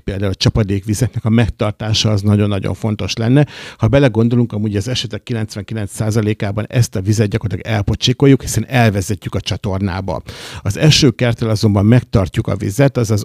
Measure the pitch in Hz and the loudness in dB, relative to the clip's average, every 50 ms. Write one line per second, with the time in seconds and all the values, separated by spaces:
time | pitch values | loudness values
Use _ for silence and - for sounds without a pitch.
0 | - - 101 101 104 98 92 - - - - 120 110 95 101 98 95 107 107 - | -4 -4 -4 -4 -4 -4 -4 -2 -2 0 0 0 0 0 -2 -4 -2 -2 -2 -2
1 | 123 101 - 113 - 113 110 117 117 95 - - 113 104 101 - 107 107 110 - | -2 -2 -2 -4 -2 2 2 2 2 0 -2 -4 -4 -4 -4 -4 -4 -2 -2 0
2 | - 110 107 101 101 107 104 101 104 101 101 95 98 98 95 - - 110 107 - | 0 0 0 0 2 2 2 2 2 0 0 -2 -4 -4 -4 -4 -4 -4 -4 -4
3 | 98 90 - 110 110 120 127 147 147 - - - - - - - - 110 117 139 | -4 -6 -4 -4 0 2 4 4 4 2 -2 -10 -18 -18 -4 -2 0 2 4 4
4 | 143 127 101 110 113 117 123 120 120 113 - 104 107 110 101 101 95 127 127 - | 4 4 2 2 2 2 2 2 0 0 -2 -4 -4 -2 -2 -2 -2 -2 -4 -6
5 | - 107 - 104 - - 120 113 107 - - 107 95 - 110 110 101 95 - - | -6 -8 -10 -10 -8 -6 -6 -4 -6 -6 -8 -10 -10 -8 -8 -6 -6 -6 -6 -4
6 | 113 107 104 117 104 104 107 - 110 101 104 107 107 - - 127 117 - - 101 | -2 0 0 0 0 0 0 -2 -4 -4 -4 -4 -4 0 2 2 2 2 0 -2
7 | 92 104 107 110 110 104 95 113 - 107 - - - - 113 104 104 - 107 - | -2 0 0 2 0 0 0 -2 -4 -4 -6 -6 -4 -4 -2 -2 0 -2 -2 0
8 | - 127 127 - 147 143 135 - - - - - 113 - 135 127 117 110 98 101 | 0 -2 2 4 6 6 6 4 2 -2 -4 -4 -4 0 0 2 2 4 2 0
9 | 92 - 104 - - 123 - 98 - - - - - 107 92 95 101 98 85 95 | -2 -4 -6 -6 -6 -8 -8 -6 -6 -6 -6 -6 -4 -4 -4 -2 -2 -4 -4 -4
10 | 95 95 76 62 - - - - - - - - - 107 101 - 151 156 - - | -6 -6 -8 -8 -10 -12 -16 -16 -16 -16 -16 -8 -6 -6 -2 2 4 4 6 6
11 | 156 131 113 - 123 120 117 - 120 110 110 101 - 110 101 101 98 107 123 127 | 4 2 2 2 0 0 0 0 -2 -2 0 0 2 2 2 4 4 6 6 4
12 | - - - 104 95 - - - 110 - 101 98 104 98 101 - 139 139 - 127 | 4 2 2 0 0 0 -2 -4 -4 -4 -4 -4 -4 -4 0 2 2 2 2 0
13 | 113 98 113 101 - | 0 0 0 -2 0